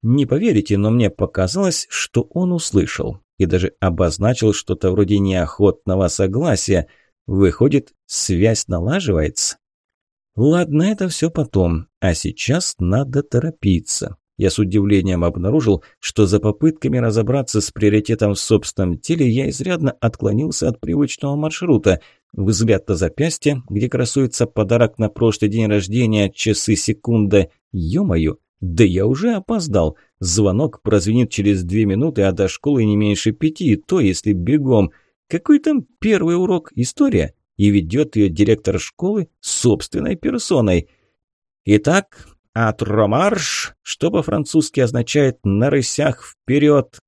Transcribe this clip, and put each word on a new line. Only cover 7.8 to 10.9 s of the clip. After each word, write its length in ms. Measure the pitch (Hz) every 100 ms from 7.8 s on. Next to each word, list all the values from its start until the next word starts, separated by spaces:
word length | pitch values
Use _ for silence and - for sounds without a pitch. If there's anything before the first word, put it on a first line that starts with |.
| - _ _
связь 640 | - - 90 98 92 -
налаживается. 920 | 87 90 175 131 87 76 - - - _ _ _ _ _ _ _ -
Ладно, 480 | 127 165 170 147
это 240 | 185